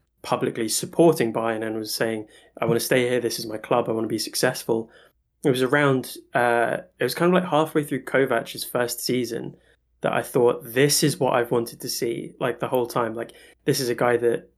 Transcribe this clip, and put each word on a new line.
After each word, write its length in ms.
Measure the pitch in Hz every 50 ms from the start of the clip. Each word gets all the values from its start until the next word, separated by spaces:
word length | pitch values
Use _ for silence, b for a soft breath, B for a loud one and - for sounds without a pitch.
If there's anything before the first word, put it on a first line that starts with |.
| _ _ _ _
publicly 480 | - - 127 117 131 131 135 - 117 110
supporting 640 | - - - - - - 165 170 156 160 123 113 110
Bayern 340 | 120 113 113 113 110 113
and 100 | 110 110
was 180 | 110 110 107 -
saying, 320 | - 120 113 113 107 107 B B B B B B -
"I 60 | -
wanna 140 | 117 117 117
stay 280 | - - 143 127 123 123
here, 120 | 123 123
this 180 | 117 113 - -
is 80 | 117
my 100 | 113 110
club, 320 | 107 - - 127 120 117 123
I 40 | 113
wanna 140 | 113 113
be 120 | 110 113 107
successful." 720 | - - - - - 127 127 - - - 117 113 110 b b b b b b b _ _ _ _ -
It 60 | 151
was 100 | 127 127
around, 560 | 131 123 139 147 147 139 135 131 117 - - - - _ -
uh, 460 | 131 120 120 117 120 117 123 - - - - _ -
it 60 | -
was 100 | 127 -
kind 140 | - 175 175
of, 60 | 180
like, 160 | 185 180 -
halfway 340 | 147 147 156 156 - 156 147
through 220 | 147 147 131 -
Kovac's 580 | - - 131 135 123 131 - - - - 123 -
first 360 | - - 123 123 117 - -
season 540 | - - 123 127 123 113 113 71 64 - - b b b b b _ _ _ _
that 140 | - - -
I 80 | - -
thought, 420 | - - 139 120 120 - - -
"This 380 | 117 113 123 143 147 143 - -
is 180 | 147 143 -
what 140 | 135 127 131
I've 160 | 123 120 -
wanted 320 | 135 120 117 - - - -
to 60 | 120
see," 460 | - - 135 117 117 - - 170 170 -
like, 200 | - 123 120 -
the 80 | - 117
whole 180 | 131 127 120
time. 280 | 117 - 131 117 113 110
Like, 180 | 117 120 - B B B B B B -
"This 120 | - 135 -
is 120 | 135 120
a 40 | 120
guy 220 | 113 131 120 120
that 320 | 120 120 117 117 - - - _